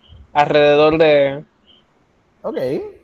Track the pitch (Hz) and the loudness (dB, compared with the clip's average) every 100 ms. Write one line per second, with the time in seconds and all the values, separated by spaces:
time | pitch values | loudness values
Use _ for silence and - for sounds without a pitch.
0 | _ - - 147 147 151 147 147 151 160 | _ -20 -6 -2 0 2 2 4 2 2
1 | 156 147 139 139 - _ _ _ _ _ | 2 2 0 -4 -14 _ _ _ _ _
2 | _ _ _ _ 196 240 131 160 415 381 | _ _ _ _ -12 -8 -6 -8 -10 -18